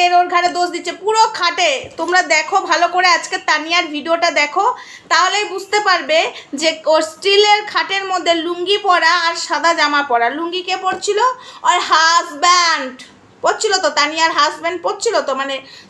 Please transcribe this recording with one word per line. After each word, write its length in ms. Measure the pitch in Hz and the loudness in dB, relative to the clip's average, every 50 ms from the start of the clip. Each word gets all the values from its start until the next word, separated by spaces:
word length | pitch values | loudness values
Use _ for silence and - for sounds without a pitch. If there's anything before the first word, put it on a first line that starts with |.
| 349 | 2
এর 80 | 359 349 | 4 4
ওর 140 | 349 359 | 4 4
ঘাড়ে 220 | 359 370 349 349 349 | 2 2 0 0 0
দোষ 200 | 349 349 359 349 | 0 -2 -2 -2
দিচ্ছে। 220 | 330 320 - 339 | -4 -6 -8 -8
পুরো 360 | 311 - 381 427 440 440 453 440 427 | -10 -4 -2 0 2 2 2 2 0
খাটে 560 | - 359 339 339 370 349 311 269 240 - - - | -2 -2 -2 0 0 0 0 0 -2 -6 -8 -8
তোমরা 240 | - 330 330 359 370 | -6 -2 0 2 2
দেখো 360 | 339 285 311 311 311 - 392 381 | 2 2 2 0 0 0 -2 -2
ভালো 260 | 370 339 311 320 349 | 0 0 0 2 2
করে, 200 | 349 349 359 370 | 0 2 2 2
আজকে 300 | 359 339 320 330 - 370 | 4 2 2 0 -4 -8
তানিয়ার 460 | 370 - 349 311 302 302 330 339 349 339 | -4 -2 -2 -2 -2 -2 -2 -2 -2 -2
ভিডিওটা 480 | 302 302 294 254 330 330 330 339 339 | -2 -6 -6 -2 -2 0 0 0 0
দেখো, 440 | 294 302 294 294 - 370 403 494 - - - - - - - - | 0 0 -2 0 0 0 0 0 -2 -4 -8 -18 -20 -16 -4 0
তাহলেই 340 | 339 330 359 370 392 415 415 | 0 2 2 2 0 -2 -2
বুঝতে 360 | 359 370 381 - - 415 415 | -4 -6 -10 -6 -2 -2 0
পারবে 520 | 415 392 359 330 277 269 311 330 392 480 - - - - 294 | 2 2 2 0 0 0 0 2 0 0 -4 -10 -14 -12 -8
যে 260 | 262 330 320 311 311 - | -4 -2 -2 -2 -2 0
ওর 160 | 302 311 311 | 2 2 2
স্টিলের 640 | 311 311 - - - 392 403 403 415 415 415 415 415 | 2 -2 -6 -4 0 2 4 6 6 4 4 2 0
খাটের 400 | 415 - 349 330 339 381 392 392 | -2 -4 -4 -4 -2 -4 -4 -4
মধ্যে 280 | 381 370 359 - 349 339 | -2 -4 0 0 0 0
লুঙ্গি 440 | 330 311 349 349 349 349 370 403 | 0 -2 -4 -6 -4 -2 -2 -2
পরা 360 | 415 403 381 359 339 320 330 359 349 330 | 0 2 2 2 4 4 2 2 2 0
আর 80 | 339 339 | -2 -4
সাদা 380 | 339 - - 311 294 311 339 320 | -4 -4 -4 -4 0 0 0 2
জামা 280 | 311 294 294 294 294 285 | 2 0 0 0 0 0
পরা। 260 | 277 240 233 233 240 | 0 0 0 0 0
লুঙ্গি 320 | 277 302 339 349 349 370 | -2 -4 -6 -6 -6 -6
কে 140 | 359 370 370 | -4 -4 -6
পরছিল? 420 | 381 381 370 370 370 - 403 392 427 480 508 508 - - - - - - | -4 -4 -4 -4 -4 -4 -2 0 0 0 0 -2 -4 -10 -20 -14 -4 0
ওর 160 | - 349 370 | 0 0 0
হাজব্যান্ড 1200 | 370 - 359 311 320 330 339 349 349 339 294 285 349 349 359 359 349 330 320 285 269 254 254 - - - - - - - _ - | 2 2 2 4 4 4 4 2 0 -2 -4 0 2 4 4 4 4 2 0 -2 -4 -6 -10 -14 -18 -20 -20 -20 -20 -20 _ -4
পরছিল 360 | - 330 - - - 427 392 | -2 -2 -2 0 0 0 0
তো, 120 | 370 339 294 | 0 0 0
তানিয়ার 420 | 294 302 294 294 320 320 320 330 | 0 0 0 0 0 0 0 0
হাজব্যান্ড 500 | 320 285 294 311 - 311 311 339 359 339 | 2 2 0 0 0 -2 -6 -6 -6 -4
পরছিল 400 | - 381 415 403 - 453 392 302 | -4 -4 -4 -2 -2 0 0 0
তো, 140 | - 277 254 | 0 -2 -2
মানে, 260 | 277 277 277 269 262 - - - - - - | -4 -4 -6 -8 -8 -10 -14 -20 -20 -20 -20